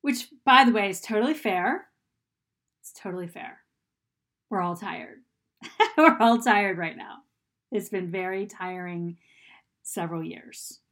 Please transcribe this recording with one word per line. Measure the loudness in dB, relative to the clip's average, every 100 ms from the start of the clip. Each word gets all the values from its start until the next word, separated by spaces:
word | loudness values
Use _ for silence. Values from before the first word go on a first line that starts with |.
| -2
Which, | -4 -6 -4 6
by | 8
the | 8
way, | 4 0
is | -4
totally | -2 0 0
fair. | 0 -2 0 0 -2 -8 _ _ _ _ _ _ _ _ _
It's | -20
totally | -14 -10 -8 -10
fair. | -12 -16 -18 _ _ _ _ _ _ _ _ _
We're | -2
all | -2 -4
tired. | -8 -10 -12 -20 _ _ _ _
<laughs> | -20 0 2 8
We're | 6 8
all | 4 4
tired | 4 2 2 -2
right | -6 -10
now. | -18 -18 _ _ _ _ _
It's | -8 -4
been | -6 -4
very | -6 -6 -6 -8
tiring | -10 -10 -8 -10 -8 -8 -10 _ _ -20 -20 _ _
several | -12 -8 -6 -6
years | -8 -12 -18 -18 -18 -20 _